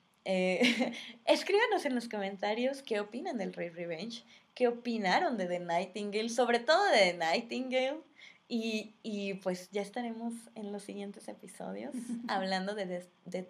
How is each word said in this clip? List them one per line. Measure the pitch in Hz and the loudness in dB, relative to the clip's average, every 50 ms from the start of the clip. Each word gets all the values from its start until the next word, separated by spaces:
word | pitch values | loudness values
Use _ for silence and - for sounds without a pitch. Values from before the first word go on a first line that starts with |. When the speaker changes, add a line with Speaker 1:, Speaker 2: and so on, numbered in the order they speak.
| _ _ _ _ - | _ _ _ _ -2
Speaker 1:
eh, | - 190 185 185 185 185 - 247 247 233 220 240 - - - - - - | 0 2 2 4 2 4 4 4 4 4 2 0 -2 -4 -6 -10 -14 -16
<laughs> | - - | -2 2
escríbanos | - 311 330 - - 392 415 480 480 403 - - | 2 2 4 4 2 4 4 4 4 2 2 2
en | 285 254 | 0 -2
los | 240 233 | -2 -2
comentarios | 233 220 208 196 196 208 190 208 208 220 233 247 262 277 269 | -4 -4 -4 -4 -4 -4 -2 -2 0 0 2 0 0 0 -2
qué | - - 220 208 | -4 -2 -2 -2
opinan | 208 208 - 254 349 370 285 | -2 -4 -6 -6 -6 -4 -4
del | 208 185 185 180 | -4 -4 -4 -4
Rape | 180 170 175 | -6 -6 -6
Revenge, | 165 170 175 170 165 160 196 233 233 - - - - - _ _ _ | -6 -6 -6 -6 -6 -6 -6 -8 -10 -12 -14 -18 -20 -20 _ _ _
qué | - 247 240 | 2 2 2
opinaron | 240 233 - 240 226 214 196 180 196 277 370 320 247 | 2 0 -2 -2 -2 0 4 4 4 4 4 2 2
de | 190 185 | 0 0
The | 175 175 175 | 0 -2 -2
Nightingale, | 175 175 170 175 196 190 - 220 208 208 196 220 220 233 | 0 0 0 0 0 0 -4 -6 -4 -2 -2 -2 -2 0
sobre | 233 254 247 233 240 240 | 2 2 4 4 4 4
todo | 240 320 311 370 403 | 6 6 6 6 6
de | 392 302 226 190 175 | 6 8 8 8 6
The | 175 | 4
Nightingale. | 175 165 160 175 240 233 233 240 247 262 262 254 262 262 269 294 320 - - _ - - - - _ _ | 2 2 2 2 0 0 -2 -4 -4 -4 0 0 2 2 0 -2 -4 -8 -14 _ -20 -20 -20 -20 _ _
Y, | - 240 226 220 233 226 214 214 - - _ | -4 -4 -2 -2 -2 -2 -4 -4 -8 -14 _
y, | - 226 208 202 - - 190 | -10 -6 -4 -4 -4 -4 -4
pues, | 190 - 185 180 180 - - | -4 -4 -4 -4 -4 -6 -6
ya | 202 202 | -4 -4
estaremos | 196 196 - 254 240 233 226 226 233 233 233 233 - - - | -4 -4 -4 -6 -6 -4 -6 -6 -6 -6 -8 -8 -12 -14 -12
en | 226 208 202 | -10 -8 -8
los | 208 202 202 | -8 -8 -8
siguientes | - 190 202 202 202 196 - - | -10 -8 -8 -8 -10 -10 -12 -12
episodios | - 208 - - 185 - - - - 190 202 226 277 277 | -12 -12 -12 -14 -16 -14 -10 -8 -8 -6 -8 -8 -8 -8
Speaker 2:
<laughs> | 240 - - 233 - - | -8 -8 -6 -8 -6 -4
Speaker 1:
hablando | 233 214 190 190 190 190 185 185 196 208 | -2 -2 0 0 0 0 0 -2 -2 -4
de | 208 190 | -4 -4
Death, | 185 180 180 180 - _ _ _ | -4 -4 -6 -8 -12 _ _ _
Death | - 180 185 185 185 | -8 -6 -6 -6 -8